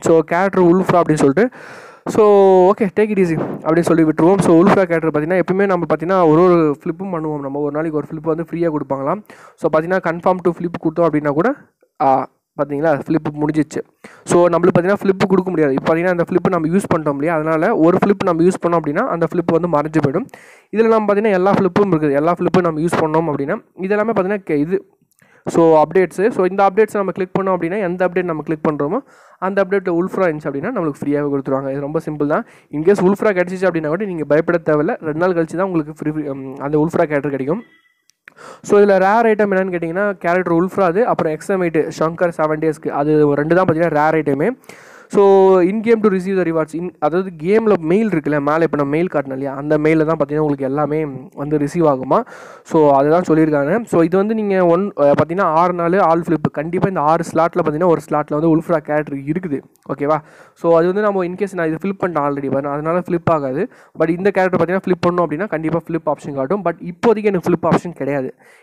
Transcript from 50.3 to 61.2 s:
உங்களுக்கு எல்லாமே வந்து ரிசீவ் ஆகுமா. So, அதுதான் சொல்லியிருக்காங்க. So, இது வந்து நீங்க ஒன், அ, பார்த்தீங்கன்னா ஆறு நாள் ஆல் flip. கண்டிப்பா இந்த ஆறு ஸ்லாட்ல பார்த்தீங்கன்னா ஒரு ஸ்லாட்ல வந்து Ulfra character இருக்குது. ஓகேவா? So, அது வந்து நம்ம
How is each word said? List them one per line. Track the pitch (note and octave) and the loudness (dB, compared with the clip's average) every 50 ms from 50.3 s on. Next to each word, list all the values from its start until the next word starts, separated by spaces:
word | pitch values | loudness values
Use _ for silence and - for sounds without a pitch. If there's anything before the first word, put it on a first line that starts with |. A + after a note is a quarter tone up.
| D3 | -2
உங்களுக்கு | D#3 D#3 D3 C#3+ C3+ C#3 | -2 -2 -2 -2 -2 -4
எல்லாமே | C3 C3+ D3+ D3+ C#3+ D3+ D#3 D#3 C#3+ C3 B2+ C#3 - - | -4 -2 -2 -2 -2 -2 -4 -4 -6 -8 -12 -16 -16 -14
வந்து | - C#3+ D3 D3+ | -10 -6 -4 -2
ரிசீவ் | D3 C#3+ C#3+ - F3 D#3+ | -2 -2 -2 -2 0 2
ஆகுமா. | D3+ C3+ C3 C3 C3+ D#3+ A3 B3 - - - - - - - _ | 2 2 0 0 0 0 0 0 -4 -10 -20 -20 -20 -20 -20 _
So, | - - D#3+ D3+ C#3+ | -2 2 4 4 4
அதுதான் | C#3 C3+ C#3+ D3 E3 F3+ F3 | 4 4 4 4 2 2 2
சொல்லியிருக்காங்க. | - D#3 D#3+ D#3+ D#3 D3+ C#3+ C#3 D3 F#3+ A#3+ A3 | 2 2 2 2 2 2 0 0 0 -2 -2 -4
So, | - - E3+ E3 | -2 0 2 2
இது | E3 F3+ | 2 2
வந்து | F#3+ G3+ A3 A3+ | 0 0 0 -2
நீங்க | A3 G#3 G3+ F#3+ F#3 F3+ | -4 -2 -2 0 2 2
ஒன், | E3+ E3+ F3+ G3+ G3+ - - | 2 2 2 0 -2 -2 0
அ, | C#3+ C#3+ C#3 | 2 2 2
பார்த்தீங்கன்னா | - D3+ D#3 E3+ G3 | 2 0 -2 -2 -2
ஆறு | G3 E3 D#3 D#3+ F3 F3+ F3+ | 0 0 2 2 2 2 0
நாள் | F3 E3+ E3+ F3+ | -2 -2 0 2
ஆல் | G3+ F#3 D#3+ E3 E3+ | 2 2 2 2 2
flip. | E3 F3 D#3+ D3+ D3+ D#3+ | 0 -2 -2 -2 -2 -4
கண்டிப்பா | - D3+ D3 E3+ E3+ - F3 | -4 -6 -6 -6 -4 -2 -2
இந்த | G3 F#3+ D#3+ | -2 -2 0
ஆறு | C#3+ D3+ E3 E3 E3+ - - | 0 2 0 0 -2 -2 -2
ஸ்லாட்ல | D#3+ E3 E3+ - F#3 D#3+ | 0 0 0 0 -2 -2
பார்த்தீங்கன்னா | D#3+ D3 D3+ F#3 | -2 -2 0 2
ஒரு | F3+ D#3+ D3+ D3+ - | 2 2 0 -2 -2
ஸ்லாட்ல | D#3 D3+ D3 - - | -4 -4 -2 -4 -4
வந்து | D3+ E3 E3 D#3 | -2 0 2 2
Ulfra | D#3+ D#3 - E3+ | 0 0 0 -2
character | D3+ D3+ - D3+ D3+ D3+ D#3 C#3+ | -2 -2 -2 -4 -4 -4 -4 -8
இருக்குது. | C#3 C#3 C#3+ D#3 F#3 F#3 D#3+ C#3 - - _ _ _ _ - D3 | -8 -6 -6 -6 -6 -6 -6 -8 -8 -8 _ _ _ _ -10 -8
ஓகேவா? | C3+ C#3 D3 D#3 D3+ D#3 - - - - _ _ | -4 -2 -2 -2 -2 -4 -10 -20 -20 -20 _ _
So, | _ - E3+ E3 | _ 0 2 4
அது | E3 E3+ | 4 2
வந்து | F3+ F#3 G#3 | 2 0 -2
நம்ம | G#3+ G#3 G3 F#3+ | -2 -2 -2 -2